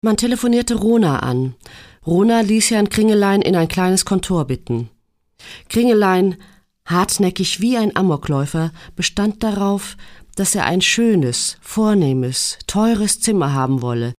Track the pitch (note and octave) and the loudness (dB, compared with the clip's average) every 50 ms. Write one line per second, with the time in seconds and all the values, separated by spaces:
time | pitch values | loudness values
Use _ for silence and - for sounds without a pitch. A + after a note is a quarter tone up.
0 | - A3 G#3+ - A#3 A#3+ B3 A#3+ - B3 A#3 A#3+ A#3 - A#3+ G#3+ F#3+ A3 A#3 A#3 | 2 0 0 0 0 -2 -2 0 0 0 2 2 0 0 -2 0 2 2 4 4
1 | G#3+ D#3+ - - - C3 B2 B2+ C3 C3 B2 _ - - - - - - - _ | 4 2 2 0 -2 -2 -2 -2 -2 -4 -6 _ -20 -20 -20 -20 -20 -20 -20 _
2 | - D#3+ E3+ F3+ G3+ A#3 A#3 A#3 A3+ G3 G#3+ A3 G3+ - A#3 G#3+ G#3 G3+ - G#3+ | -4 0 2 2 4 4 4 2 2 2 2 0 2 2 2 0 0 0 2 2
3 | G#3+ A3 G#3+ G#3 G3+ G3 G3 G3 - - G3 F3 E3 E3+ - - F#3 F3+ F#3 F#3 | 2 4 4 4 2 2 2 2 2 2 2 2 0 0 0 0 0 2 0 0
4 | - - G3 F#3 - - F#3+ E3+ D3+ B2+ C3 - - - A#2+ A#2 A#2+ A2 _ _ | 0 0 -2 -2 0 -2 -2 -2 -2 -2 -6 -8 -6 -6 -6 -6 -6 -8 _ _
5 | _ _ _ _ _ _ _ _ - - - - - _ - A3+ A#3+ B3 A#3 G#3 | _ _ _ _ _ _ _ _ -20 -20 -20 -20 -16 _ 0 2 2 4 4 4
6 | G#3 F#3+ F#3 F3+ F#3 G3 F3 - - - _ _ _ _ _ _ _ - E3+ F3+ | 4 4 4 4 2 2 0 -4 -12 -20 _ _ _ _ _ _ _ -2 0 0
7 | F#3 - - - G3+ F3+ F#3 - F#3+ - - - F#3+ A#3+ B3+ A#3 G#3+ G3+ - - | 0 0 0 0 0 0 0 -2 -4 -4 -2 -2 0 0 0 0 0 0 0 0
8 | F#3+ F#3 D#3 C3+ - - D3+ C3+ C#3 D3 - E3 D#3+ E3 D#3+ - - - - - | 0 0 0 -2 -2 -4 -2 -2 -2 -4 -4 -4 -4 -4 -8 -12 -20 -20 -10 -6
9 | F3 - - - G3+ G#3+ G#3 - - A3 G3+ G3+ G3+ G3 G3+ G3 - - - - | -6 -4 -2 -2 -2 -2 -2 -2 -4 -4 -2 -2 -2 -2 -2 -4 -6 -10 -16 -16
10 | - - - - - - - - G3 F#3 - G3+ - - E3+ F3+ F#3 - - - | -18 -20 -20 -20 -20 -16 -6 -4 -4 -2 -2 0 0 0 0 0 0 0 0 2
11 | A#3 A#3 G#3+ F3+ C#3 B2 B2 - - - - _ _ - - A3 A3 G#3+ G#3 G3+ | 2 4 4 2 2 0 -2 -4 -6 -6 -8 _ _ -6 -2 0 2 2 4 2
12 | E3+ C#3 C3 C3 B2+ B2 C3 - - - - - - - - G3+ G#3+ A3+ A#3 G3+ | 2 2 0 0 -2 -2 -4 -4 -6 -6 -8 -10 -12 -6 -2 0 2 2 2 0
13 | G#3+ G3+ - - - - A3 F#3+ D3+ C#3 C#3 C3+ C3 C3 C3+ C3 A#2 B2 A#2+ A#2 | 0 -2 -2 -2 -2 0 0 0 0 0 0 -2 0 0 -2 -2 -2 -4 -4 -4
14 | A#2 A#2+ A#2 | -4 -6 -8